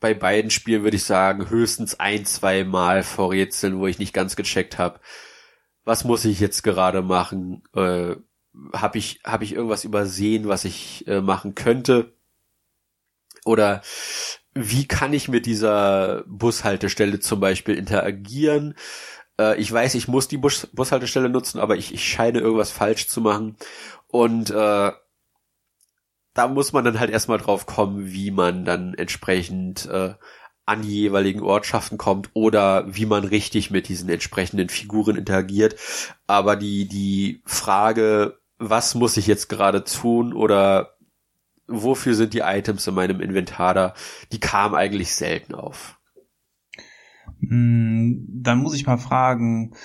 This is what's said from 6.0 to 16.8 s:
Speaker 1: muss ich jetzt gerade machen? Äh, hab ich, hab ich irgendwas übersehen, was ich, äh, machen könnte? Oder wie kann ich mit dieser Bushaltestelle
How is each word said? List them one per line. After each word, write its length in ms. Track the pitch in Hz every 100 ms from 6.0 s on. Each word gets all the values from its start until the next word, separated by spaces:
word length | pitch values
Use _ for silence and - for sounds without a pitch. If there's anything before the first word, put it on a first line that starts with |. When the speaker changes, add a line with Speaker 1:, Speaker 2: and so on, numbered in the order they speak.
Speaker 1:
muss 200 | 123 117
ich 160 | 110 98
jetzt 220 | 101 -
gerade 400 | 107 92 92 95
machen? 600 | 92 92 90 95 90 92 _
Äh, 420 | 95 92 90 87 - _ _ _ - 71
hab 240 | - 107 110
ich, 240 | - -
hab 180 | - 110
ich 120 | 107
irgendwas 300 | - 117 104
übersehen, 640 | 107 104 98 92 104 110 104
was 160 | 95
ich, 420 | 95 - - - -
äh, 140 | 98
machen 340 | 95 95 101
könnte? 600 | - 120 127 120 123 113 _ _ _ _ _ _ _ _ _ _ _ _ -
Oder 380 | 110 110 104 101 - - - - - - _
wie 320 | 135 107 123 139
kann 260 | - 139
ich 160 | 147 -
mit 160 | 117
dieser 800 | 117 107 107 104 98 98 95 - -
Bushaltestelle 920 | 98 117 - 107 95